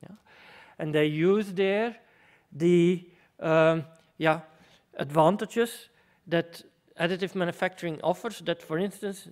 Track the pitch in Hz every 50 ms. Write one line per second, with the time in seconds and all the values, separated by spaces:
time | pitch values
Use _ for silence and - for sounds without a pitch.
0 | - - 208 _ _ _ - - - - - - - - _ - 165 151 151 151
1 | 151 151 151 156 165 185 196 214 208 202 180 190 196 190 202 208 226 240 220 -
2 | _ _ _ _ _ _ _ _ _ _ - 139 170 175 175 175 170 180 180 175
3 | - - _ _ _ _ _ - 165 160 160 160 160 160 165 165 - - _ _
4 | _ _ _ - 156 160 156 165 - - _ _ _ _ _ _ _ _ - -
5 | 143 139 147 165 156 170 202 208 226 - - 233 240 233 - - - _ _ _
6 | _ _ _ _ _ 170 165 170 165 165 - - - - _ _ _ _ _ -
7 | 170 170 185 175 196 180 - 190 175 175 170 - 185 180 180 - 175 170 156 -
8 | - 160 175 - - 226 202 - 170 165 170 170 - - 156 165 196 196 190 -
9 | 214 196 190 - - 165